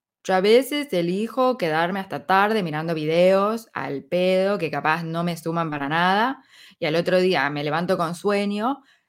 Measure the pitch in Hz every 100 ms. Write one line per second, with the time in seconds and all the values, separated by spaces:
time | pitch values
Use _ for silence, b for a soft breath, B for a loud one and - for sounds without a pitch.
0 | _ _ - 190 196 233 269 294 285 180
1 | 170 185 220 254 254 254 170 156 170 196
2 | 190 147 - 190 208 220 175 151 160 165
3 | 151 165 180 190 202 226 - - 139 139
4 | 135 175 185 185 190 202 160 143 147 160
5 | 165 165 175 165 165 165 165 147 139 160
6 | 180 196 240 277 B B B B 165 160
7 | 175 185 185 170 139 147 151 151 175 190
8 | 165 175 196 202 202 208 226 277 b b